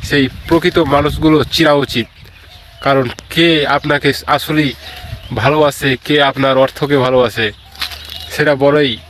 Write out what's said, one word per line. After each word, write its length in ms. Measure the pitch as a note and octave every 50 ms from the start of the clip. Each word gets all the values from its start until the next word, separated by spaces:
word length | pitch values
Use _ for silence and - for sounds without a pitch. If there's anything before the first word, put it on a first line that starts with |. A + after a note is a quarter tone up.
| - -
সেই 160 | - D3 C3+ B2+ - - - -
প্রকৃত 300 | E3 E3+ D#3+ F3+ E3+ F3+ E3 C#3 C#3+
মানুষগুলো 440 | C#3+ D3 D3+ C#3 - D#3 D#3 D#3 D3+ C#3+ - -
চিনা 180 | - D#3+ D#3 D3 C#3+ C#3
উচিত। 220 | - - B2+ A2+ - _ - - - - - - - - - - - - - -
কারণ 220 | C3 C#3 C3+ C3 A#2+ - - - - -
কে 140 | D#3+ E3 E3+ E3 D#3 C#3+ C3+ C#3
আপনাকে 320 | C#3+ - D3 D3 C#3+ - C#3+ C3 - - - C#3
আসলেই 340 | C#3+ - - D#3 D3+ D3+ C#3 A#2 - - - - - - - - - - - - -
ভালোবাসে, 500 | G#2+ C3 D3 D#3 D#3 C#3+ C#3 - - C#3+ C3 B2 -
কে 100 | - D3 D3 D3 C#3
আপনার 240 | C3 C3+ C3+ C3+ C3+ C3 C3+
অর্থকে 320 | C3+ - - - C#3 D3 C#3 B2+
ভালোবাসে, 400 | C3 C3 B2+ B2 A#2 - A#2+ A2+ G#2 G2+ - - - - - - - - - - - - - - - -
সেটা 200 | - D3+ D3+ D3 C3+ C3+
বড়ই 280 | C#3+ C#3+ D3+ D3 C3+ A#2 A2 - -